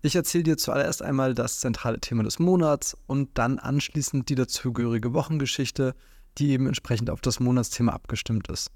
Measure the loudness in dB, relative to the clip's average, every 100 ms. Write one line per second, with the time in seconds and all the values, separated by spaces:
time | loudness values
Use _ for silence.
0 | 2 0 2 2 2 2 0 0 0 -2
1 | -2 0 2 0 -2 -2 -2 -2 -2 -4
2 | -2 0 0 2 4 6 4 2 -2 -8
3 | -4 -2 -2 0 0 0 0 -2 0 -4
4 | -2 -4 -2 0 0 -2 -4 -2 0 0
5 | 0 -2 0 -2 -2 -2 -4 0 -2 -2
6 | -18 -20 -20 -2 2 4 2 -2 -2 -2
7 | -2 -2 -2 0 2 2 0 0 0 0
8 | -6 -6 -2 -2 -2 -8 -8